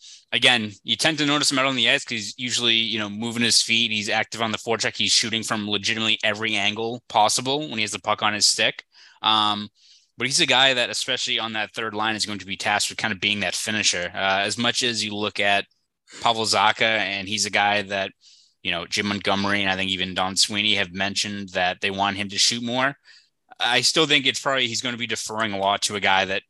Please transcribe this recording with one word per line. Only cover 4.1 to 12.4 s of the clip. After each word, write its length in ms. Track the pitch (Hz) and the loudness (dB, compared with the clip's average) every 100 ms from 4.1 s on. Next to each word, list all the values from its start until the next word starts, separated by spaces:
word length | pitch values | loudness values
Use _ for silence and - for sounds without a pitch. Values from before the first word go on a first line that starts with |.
| 107 107 110 | -2 -2 -2
on 100 | 113 | -2
the 60 | 104 | -2
forecheck. 380 | - 110 120 - | -2 -2 -2 -2
He's 160 | 101 | 0
shooting 320 | - 117 110 | 0 0 -2
from 260 | 107 113 104 | -2 -4 -2
legitimately 500 | 104 104 110 110 110 | -2 -2 0 0 0
every 320 | 107 104 110 107 | 0 -2 -2 -2
angle 480 | 101 104 113 120 - | -2 -2 -4 -8 -2
possible 500 | 117 107 - 127 147 | 2 4 2 -2 -4
when 200 | 151 110 | -4 -4
he 20 | |
has 100 | 107 | -4
the 80 | 107 | -4
puck 220 | - 107 | -2 0
on 120 | 107 | 0
his 140 | 104 92 | 2 2
stick. 380 | - 113 - - - - _ | 4 0 -2 -12 -20 -20 _
Um, 480 | 107 110 107 104 104 _ - - _ - | 2 4 2 0 -6 _ -20 -20 _ -6
but 100 | 127 | -2
he's 140 | 139 | 0
a 40 | 147 | 4
guy 280 | 127 135 | 6 4
that, 160 | 127 110 | 4 0
especially 500 | 107 - 127 - 120 | -2 -4 -4 -2 -2
on 140 | 113 | -4
that 180 | 110 104 | -4 -6
third 200 | - 110 | -6 -6
line, 220 | 104 107 107 | -2 -2 -2
is 100 | 101 | -4
going 140 | |
to 60 | 101 | -6